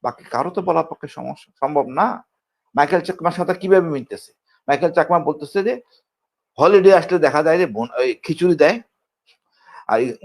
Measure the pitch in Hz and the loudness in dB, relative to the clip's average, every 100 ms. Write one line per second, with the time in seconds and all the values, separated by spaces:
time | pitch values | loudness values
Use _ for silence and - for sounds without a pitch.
0 | 123 - - 120 156 180 180 165 165 165 | -8 -10 -10 -6 -6 -6 -2 -2 -4 -10
1 | 147 - 127 147 - _ 139 147 127 135 | -18 -14 -14 -14 -20 _ -4 -2 -4 -2
2 | 220 90 _ _ _ _ _ - 147 185 | -2 -4 _ _ _ _ _ -2 0 0
3 | 175 180 170 170 180 185 185 190 170 143 | -2 -4 -4 -4 -4 -4 2 2 2 -6
4 | 117 98 - _ _ _ - - 175 175 | -10 -16 -16 _ _ _ -4 -2 0 0
5 | 156 175 151 151 147 196 202 247 _ _ | 0 0 -2 -6 -6 -4 -4 -6 _ _
6 | _ _ _ _ _ - 156 202 185 185 | _ _ _ _ _ 0 4 6 6 6
7 | - 180 147 147 160 170 170 107 120 120 | 4 0 2 2 0 0 0 -4 -8 -4
8 | 127 113 - 160 180 160 151 233 - _ | -4 -4 -8 -2 0 4 4 2 -8 _
9 | _ _ _ _ _ _ _ - - 110 | _ _ _ _ _ _ _ -18 -4 -2
10 | 131 - | -2 -6